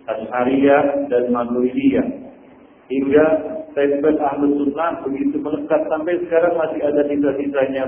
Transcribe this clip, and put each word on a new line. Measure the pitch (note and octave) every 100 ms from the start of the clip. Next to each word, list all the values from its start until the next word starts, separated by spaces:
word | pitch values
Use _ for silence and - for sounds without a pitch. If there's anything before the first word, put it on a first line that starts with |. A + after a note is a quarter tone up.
| -
Asy'ariyah | A2 - B2 B2 C3+ C#3+ C#3 C#3+ - -
dan | A#2+ B2
Maturidiyah. | A#2+ A#2+ B2 B2+ C3+ C#3 - - - - - - - - _ -
Hingga | C3+ C#3 D3 D#3 D#3+ - - - C#3+
template | C#3+ C#3 D3+ D3+
Ahlus | D3 C#3 C#3+ C#3+
Sunnah | C#3 D3+ E3+ D#3+
begitu | - C3+ C#3 D3
melekat | C#3+ D3 C#3+ D#3 -
sampai | D#3 D#3 F3
sekarang | E3+ E3 E3+ E3
masih | D#3 D#3
ada | D3 D3
sisa-sisanya, | C#3+ C#3+ C#3+ C3+ C#3 C3+ C3 C3+